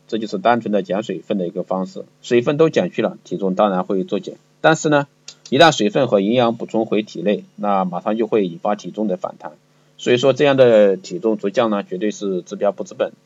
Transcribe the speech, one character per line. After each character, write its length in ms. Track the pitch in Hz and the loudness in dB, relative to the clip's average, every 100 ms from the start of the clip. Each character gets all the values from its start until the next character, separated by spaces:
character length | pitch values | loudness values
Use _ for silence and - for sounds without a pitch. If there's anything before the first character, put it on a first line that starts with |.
| - | -8
这 100 | 113 | -8
就 80 | 107 | -6
是 140 | 98 | -2
单 200 | 110 120 | 0 0
纯 120 | 110 | 0
的 100 | 104 | -2
减 220 | 92 95 | -2 -4
水 160 | 113 87 | -4 -8
分 180 | - 104 | -6 -4
的 80 | 87 | -4
一 60 | |
个 100 | 90 | -6
方 240 | - 95 92 | -6 -4 -6
式。 200 | - - _ | -10 -18 _
水 180 | - 120 | 0 0
分 160 | 127 147 | 2 2
都 100 | 160 | 2
减 220 | 156 90 | 2 -2
去 140 | - | -2
了， 120 | 101 - | -4 -4
体 140 | - 90 | -10 -6
重 160 | 95 | -2
当 160 | 92 104 | 2 2
然 140 | 92 | 0
会 200 | 92 98 | -2 -4
骤 140 | 92 101 | -2 -6
减。 200 | - 78 _ _ | -8 -18 _ _
但 160 | 156 160 | 2 2
是 140 | 160 | 2
呢， 160 | 147 147 _ - - - | 0 -2 _ -20 -20 -2
一 80 | 139 | 6
旦 120 | 165 | 6
水 200 | 135 104 | 6 0
分 160 | 147 131 | 0 2
和 120 | 101 | 2
营 140 | 98 | 2
养 240 | 123 117 117 | 2 2 -2
补 80 | - | -4
充 220 | 110 110 | -4 -2
回 160 | 107 | -2
体 180 | 107 - | -4 -4
内， 220 | 92 95 - - | -2 -2 -4 -8
那 300 | 104 98 95 | -2 0 -2
马 160 | 87 | -4
上 160 | 110 113 | -4 -2
就 80 | 107 | 0
会 220 | 113 95 | 0 0
引 100 | 82 | -4
发 160 | 104 | -4
体 160 | 104 90 | -4 -6
重 180 | 104 107 | -6 -4
的 100 | 90 | -4
反 180 | - - | -8 -12
弹。 140 | - - _ _ _ - | -18 -18 _ _ _ -8
所 140 | - | 0
以 40 | 123 | 2
说 160 | 139 | 2
这 120 | 131 143 | 2 2
样 120 | 135 | 6
的 400 | 123 107 101 95 | 6 6 4 2
体 220 | - 90 | -6 -4
重 180 | 110 107 | -2 -2
骤 140 | 101 | -2
降 180 | 113 117 | 0 0
呢， 140 | 101 | -2
绝 160 | 98 92 | -4 -6
对 100 | 107 | -6
是 320 | - 101 92 | -6 -6 -6
治 140 | - 101 | -8 -4
标 160 | 101 | -4
不 120 | - | -4
治 120 | 104 123 | -10 -6
本， 180 | 90 - | -6 -6